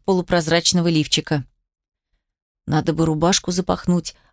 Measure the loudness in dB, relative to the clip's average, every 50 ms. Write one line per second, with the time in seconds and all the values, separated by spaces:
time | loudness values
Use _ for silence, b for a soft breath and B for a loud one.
0 | 0 -2 0 0 0 0 0 0 0 2 0 2 2 2 0 2 2 2 2 2
1 | 0 0 -2 -4 -2 -2 -2 -4 -4 -6 _ _ _ _ _ _ _ _ _ _
2 | _ _ _ _ _ _ _ _ _ _ _ _ -8 -2 -2 -2 0 0 0 0
3 | 0 0 0 0 2 2 2 0 0 -4 -4 -4 -2 -2 -4 -4 0 0 0 0
4 | -2 -4 -12 _ _ _